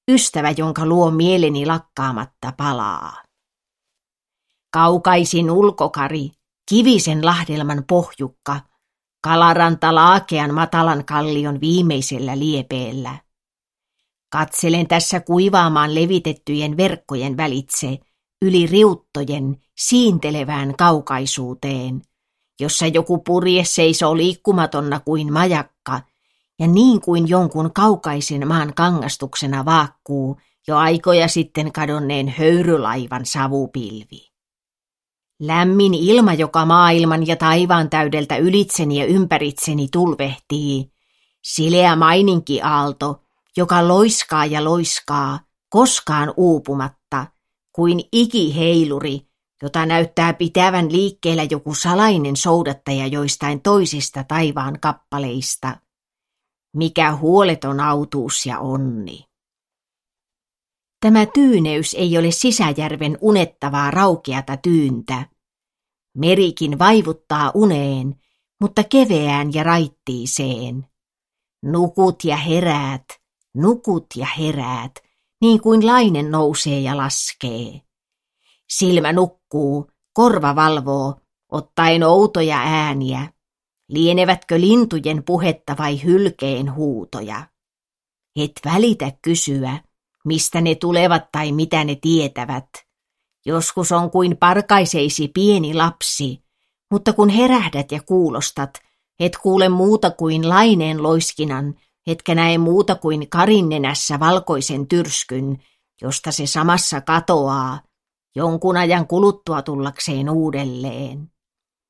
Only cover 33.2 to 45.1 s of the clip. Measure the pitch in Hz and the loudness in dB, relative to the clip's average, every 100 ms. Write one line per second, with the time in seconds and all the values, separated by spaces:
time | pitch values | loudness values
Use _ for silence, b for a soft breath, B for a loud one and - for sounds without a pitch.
33.2 | 127 147 135 139 127 135 107 107 104 - | -6 -4 -2 -2 -4 -8 -10 -12 -18 -20
34.2 | _ _ _ _ _ _ _ _ _ _ | _ _ _ _ _ _ _ _ _ _
35.2 | _ - 151 165 180 196 196 170 175 240 | _ -12 -2 2 4 4 4 4 4 6
36.2 | 214 156 156 165 160 170 175 170 165 160 | 4 2 0 0 4 6 6 4 2 0
37.2 | 160 165 160 165 180 170 156 156 151 151 | -2 0 2 2 2 2 0 -2 -2 -2
38.2 | 147 135 170 202 196 - 151 143 135 190 | -4 0 2 2 0 -2 -2 0 0 2
39.2 | 180 156 147 - - 147 139 175 175 147 | 2 0 -4 -6 -4 -4 -2 0 0 0
40.2 | 139 135 - 147 147 139 135 _ _ _ | -6 -8 -8 -6 -4 -4 -6 _ _ _
41.2 | _ _ - - 160 175 180 160 160 180 | _ _ -10 -4 0 4 4 4 4 4
42.2 | 202 170 165 139 151 147 143 135 147 143 | 4 2 0 -4 -2 0 -2 -4 -8 -8
43.2 | _ _ _ - 175 175 170 185 220 - | _ _ _ -4 0 2 4 6 4 2
44.2 | - 151 151 151 156 170 160 - - | -2 -2 -2 -2 0 0 -2 -6 -4